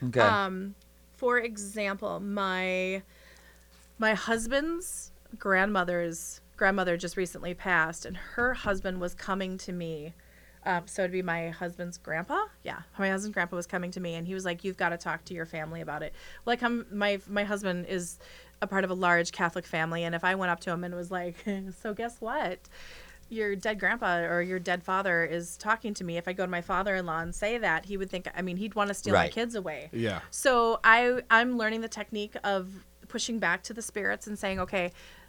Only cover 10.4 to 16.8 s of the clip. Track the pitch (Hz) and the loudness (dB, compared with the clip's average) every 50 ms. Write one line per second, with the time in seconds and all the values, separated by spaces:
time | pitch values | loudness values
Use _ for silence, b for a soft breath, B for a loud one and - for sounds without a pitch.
10.4 | b b b b - 202 180 175 175 - - - 190 175 185 185 180 175 165 170 | b b b b -2 0 0 0 0 -2 -2 0 0 0 0 0 0 0 -2 -2
11.4 | 165 165 160 - 180 175 175 - 175 175 170 - - - 156 160 185 - 294 392 | -2 -4 -4 -4 -6 -6 -6 -6 -8 -8 -8 -10 -8 -4 -4 -4 -2 -2 0 0
12.4 | 427 415 - - - - - - - - - - 196 190 190 190 208 214 202 196 | 0 -2 -6 -10 -10 -10 -8 -8 -12 -12 -4 -2 0 0 0 0 -2 -2 -2 -2
13.4 | 175 175 190 175 175 - 202 180 175 180 180 185 180 175 170 165 165 180 190 190 | -2 0 -2 -6 -6 -4 -4 -4 -4 -4 -6 -6 -6 -4 -4 -4 -4 -4 -6 -4
14.4 | 190 180 175 170 - 190 185 - 185 170 170 170 - 170 160 165 - - 185 170 | -2 -2 -2 -2 -4 -6 -2 0 0 0 0 0 -2 -4 -4 -4 -6 -10 -8 -8
15.4 | 165 165 - 160 156 160 165 165 160 156 147 151 151 151 B B B B B B | -6 -6 -6 -6 -6 -6 -6 -8 -6 -6 -6 -6 -6 -6 B B B B B B
16.4 | B 233 240 240 240 233 240 233 | B 0 0 2 2 2 0 0